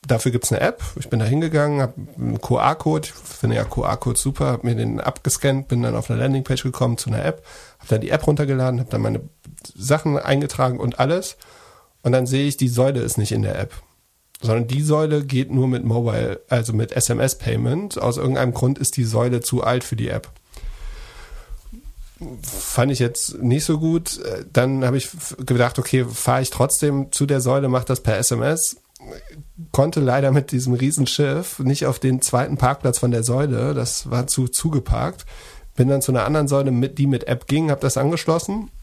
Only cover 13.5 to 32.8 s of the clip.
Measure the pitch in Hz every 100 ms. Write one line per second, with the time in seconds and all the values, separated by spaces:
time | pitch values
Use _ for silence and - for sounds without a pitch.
13.5 | 95 101 - - _ _ _ _ - 117
14.5 | 113 117 131 151 151 156 151 139 131 131
15.5 | 131 127 127 117 117 117 110 117 95 -
16.5 | 123 113 110 113 - - 117 131 - 123
17.5 | 110 117 151 208 - 123 120 135 131 127
18.5 | 120 127 139 131 - 117 113 123 123 -
19.5 | 120 113 123 - 113 113 - - - _
20.5 | - - - - - - - - - -
21.5 | - - 220 - - - - 120 123 -
22.5 | 110 - - 127 127 120 - - - 123
23.5 | 135 151 151 160 165 165 - - 110 -
24.5 | - 127 135 127 131 - 170 - 135 127
25.5 | 123 120 - - 135 120 113 - 127 131
26.5 | - 135 - 147 139 135 - 143 139 123
27.5 | 139 135 127 117 127 - 104 - 117 123
28.5 | 165 - - _ - - - - - -
29.5 | - 165 - 147 165 135 127 139 139 139
30.5 | 123 127 123 131 151 127 - 143 147 180
31.5 | - 131 143 135 127 135 127 - 123 139
32.5 | 143 127 139